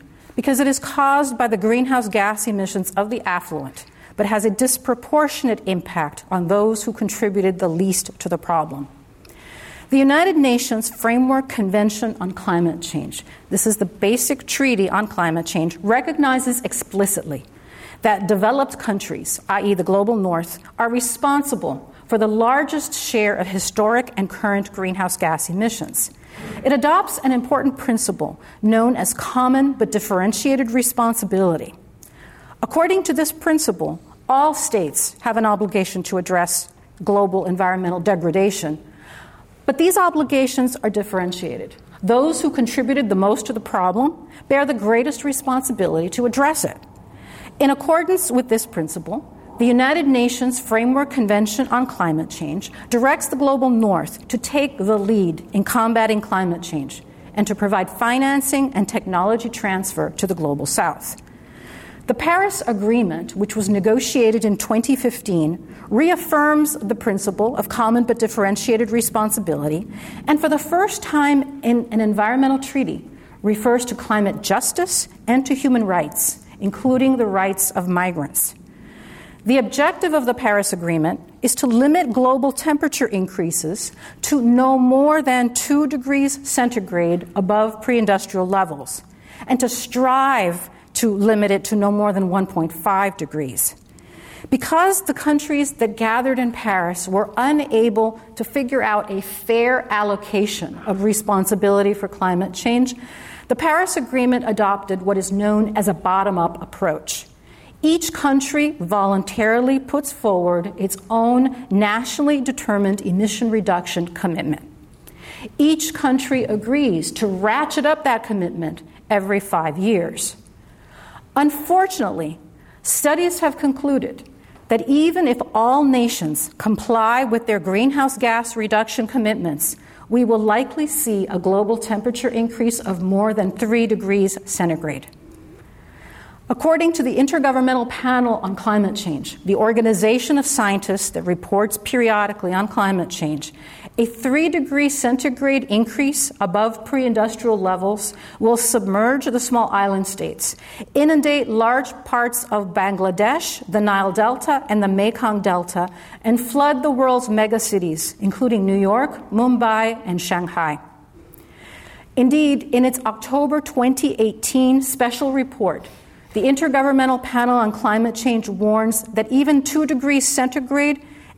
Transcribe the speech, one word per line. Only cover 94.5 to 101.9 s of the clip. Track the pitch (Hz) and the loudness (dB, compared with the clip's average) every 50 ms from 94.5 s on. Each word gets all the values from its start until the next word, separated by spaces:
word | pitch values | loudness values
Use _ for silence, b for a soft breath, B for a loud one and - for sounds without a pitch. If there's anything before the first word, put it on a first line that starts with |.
| - - - - 320 320 359 392 392 381 - | -2 -2 0 2 2 4 4 4 2 0 -2
the | - 277 | -4 -4
countries | - - 302 294 285 294 302 302 285 285 285 - | -2 0 2 2 2 0 0 0 0 0 -2 0
that | - - 220 208 | -2 -2 -2 0
gathered | - 233 220 226 247 247 269 262 254 | -2 -2 0 0 0 0 0 0 0
in | 247 240 | 0 -2
Paris | 233 - - 220 196 185 175 175 180 175 - | -4 -4 -2 0 0 0 0 -2 -4 -6 -6
were | 190 190 196 208 196 - | -2 0 0 0 0 -2
unable | - 247 277 302 294 277 - 220 220 226 240 202 220 220 220 220 B B B B | 0 0 2 2 2 0 2 2 4 4 4 4 2 0 0 -2 B B B B
to | - 220 | -10 -8
figure | - - 285 269 240 269 254 | -4 -2 -4 -2 0 0 0
out | 214 220 208 208 - - | 0 2 0 0 -2 -2
a | 196 196 | -6 -8
fair | 196 - - - - - 226 233 233 247 254 247 - - | -8 -8 -12 -10 -2 0 2 2 4 2 2 0 0 -2
allocation | 214 208 208 208 202 196 - - - 196 208 208 - - 170 139 - - - | -2 -2 0 0 -2 -4 -4 -2 0 0 0 0 -2 -6 -8 -10 -10 -10 -6
of | 220 190 190 196 | -4 -2 0 2
responsibility | 220 202 214 - - 202 190 185 - 220 185 208 202 202 202 202 202 | 0 0 0 0 0 0 2 2 0 0 2 2 2 4 4 4 2